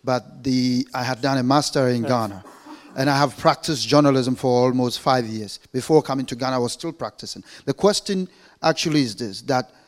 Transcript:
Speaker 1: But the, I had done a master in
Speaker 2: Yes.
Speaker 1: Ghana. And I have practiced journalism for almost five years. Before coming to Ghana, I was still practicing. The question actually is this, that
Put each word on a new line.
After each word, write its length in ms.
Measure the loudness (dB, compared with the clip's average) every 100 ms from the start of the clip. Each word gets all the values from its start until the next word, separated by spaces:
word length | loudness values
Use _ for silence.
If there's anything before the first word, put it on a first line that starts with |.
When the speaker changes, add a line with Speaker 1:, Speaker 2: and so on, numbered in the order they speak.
Speaker 1:
But 400 | -4 -4 -4 -8
the, 420 | -2 0 0 -2 -4
I 80 | -4
had 180 | -4 -2
done 180 | 0 0
a 40 |
master 460 | 4 2 2 0 0
in 140 | 0
Speaker 2:
Yes. 60 | 0
Speaker 1:
Ghana. 360 | -2 -2 -8 -18 -20 -20 -20 -12 -2
And 140 | 0
I 80 | 2
have 180 | 0 2
practiced 520 | 2 2 -2 -4 2
journalism 480 | 4 6 4 0 -2
for 120 | 0
almost 520 | 2 2 2 -2 -2
five 260 | 0 0 0
years. 320 | -8 -10 -14 _
Before 300 | -8 4 4
coming 220 | 4 -4 -6
to 100 | -6
Ghana, 180 | -4
I 40 | -2
was 140 | -4
still 200 | -6 -10
practicing. 500 | -10 -12 -12 -16 -16 -18 -8
The 100 | -6
question 540 | 2 2 2 -2 -4 -6 _ -20 _
actually 400 | 0 0 0 0
is 140 | 0 -4
this, 260 | -8 -8
that 300 | -2 -2 -2 _